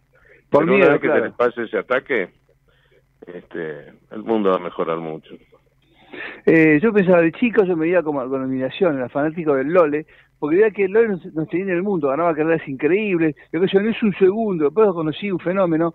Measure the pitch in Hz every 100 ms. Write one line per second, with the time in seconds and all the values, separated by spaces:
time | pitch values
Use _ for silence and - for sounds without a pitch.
0 | _ _ _ _ - 143 165 196 165 143
1 | 139 139 110 - 120 120 110 101 - 127
2 | - 120 87 _ _ _ _ _ _ _
3 | _ _ - 90 - 87 80 73 69 -
4 | _ 110 107 110 98 92 87 - 82 82
5 | 80 78 - 85 _ _ _ _ _ _
6 | _ - - - - 160 156 147 220 208
7 | 180 175 165 - 240 196 185 170 160 180
8 | 156 143 127 135 131 131 131 - 185 139
9 | 120 143 151 165 156 135 139 180 156 151
10 | 156 _ _ - 147 175 220 202 190 214
11 | 226 180 185 151 151 165 196 175 202 185
12 | 139 143 175 151 156 160 - 131 147 190
13 | 214 170 160 - - 160 185 190 214 -
14 | 214 165 190 214 220 175 143 156 214 170
15 | 156 143 - 170 165 190 180 160 170